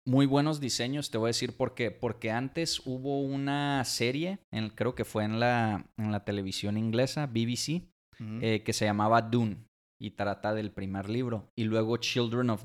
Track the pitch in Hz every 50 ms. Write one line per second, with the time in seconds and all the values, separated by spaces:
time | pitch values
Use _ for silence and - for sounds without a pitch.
0 | - 127 127 135 139 135 135 143 147 156 156 147 139 117 - - 117 127 139 147
1 | 143 - - 113 110 117 117 - 127 120 113 - 131 120 - - 120 107 - -
2 | 127 117 107 - - 113 110 120 131 135 - 165 165 156 - - - 131 127 131
3 | 131 143 139 139 139 135 139 139 139 139 143 143 143 143 139 135 123 - - -
4 | 120 120 131 147 165 180 196 - _ - - 110 110 107 - - 107 123 123 -
5 | 107 - - 110 104 107 110 113 120 123 123 120 113 110 104 85 - - - -
6 | 107 107 104 101 - - 104 101 98 95 95 - - 104 104 110 113 113 110 117
7 | 131 135 - 156 147 135 113 113 117 120 123 117 - 143 156 180 - - _ _
8 | _ _ - - 113 107 107 117 - 113 110 104 - - 104 - 110 107 101 104
9 | 107 110 113 117 113 110 117 123 117 110 92 - - _ _ _ _ _ _ -
10 | 110 107 - - 101 101 95 - - 104 110 110 107 101 - - 98 95 95 98
11 | 95 101 110 123 131 120 113 104 - - - - 113 110 110 110 110 110 120 117
12 | - - - 127 120 113 117 123 127 120 110 104